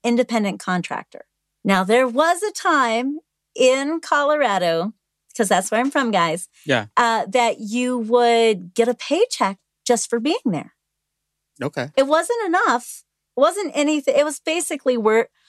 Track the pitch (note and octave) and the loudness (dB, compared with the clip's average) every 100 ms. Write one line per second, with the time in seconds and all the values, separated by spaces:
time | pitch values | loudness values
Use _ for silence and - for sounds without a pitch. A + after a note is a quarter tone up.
0 | - A#3+ - A3+ G3+ F#3 F#3 F3+ - - | -2 0 0 -2 -2 -4 -4 -4 -4 -10
1 | - - - _ _ _ G3 F#3+ F#3+ A#3+ | -12 -20 -20 _ _ _ 0 0 2 2
2 | B3+ A#3+ D#4+ F4 G#4 - F#4 D4 A#3+ A3+ | 2 2 2 2 -2 -4 0 2 2 0
3 | C4+ D4+ _ _ _ - B3+ C4 C#4+ E4 | -2 -6 _ _ _ 2 2 2 0 -4
4 | - D4 C#4+ D4+ B3 G3 F3 E3 G3+ - | 0 0 2 2 2 2 0 0 -2 -8
5 | _ _ _ - G3+ G3 F#3+ A3 C4+ D4+ | _ _ _ -4 0 2 0 -2 0 0
6 | A#3+ G3 E3 E3+ - _ C#3+ B2 G#2+ - | 0 2 0 -2 -8 _ -2 -2 0 0
7 | A#3 A3 D3+ B3 A3+ - G#3 A#3+ B3 B3 | 2 0 0 0 0 -2 -4 -4 -2 -2
8 | A3 A#3+ A#3 A#3 A3+ G3 F3+ - A#3 A#3+ | 0 2 4 4 2 0 -4 -2 0 0
9 | - E4 B4+ - G3+ G3 _ _ - A#3 | -2 0 0 0 -4 -4 _ _ -2 -2
10 | - A#3 C#4 A4+ B3 D3 - _ _ _ | -2 -4 -2 -2 -2 -4 -8 _ _ _
11 | _ _ _ _ _ - - C#3+ C3+ - | _ _ _ _ _ -10 -8 -6 -4 0
12 | C4+ D#4+ E4 A#4 F#4+ F4+ A4 A#3+ - - | 2 2 0 -2 0 0 2 0 -4 -20
13 | _ _ _ - D#4 G4+ E4+ D4 D4 D4+ | _ _ _ 0 0 0 -4 -2 0 0
14 | C#4 - D4+ C#4+ D#4+ E4 - D4 B3+ A#3+ | 0 0 0 -2 -4 -4 -4 -4 -2 0
15 | G#3+ A3 A3+ _ | 2 2 0 _